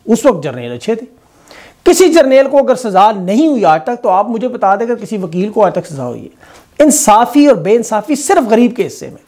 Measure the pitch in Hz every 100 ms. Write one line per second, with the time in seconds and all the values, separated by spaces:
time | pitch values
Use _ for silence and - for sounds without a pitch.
0 | - 226 285 180 143 123 120 120 - 220
1 | 247 _ _ _ _ - - _ - 339
2 | 359 330 269 262 269 277 240 247 226 185
3 | 214 202 180 220 311 254 180 160 165 240
4 | 226 185 214 226 247 240 196 202 233 233
5 | 196 208 180 175 208 220 190 175 165 139
6 | 123 117 - _ - - _ - 302 -
7 | - 214 233 285 285 208 165 233 - 220
8 | 254 294 - 370 226 220 240 233 156 -
9 | - -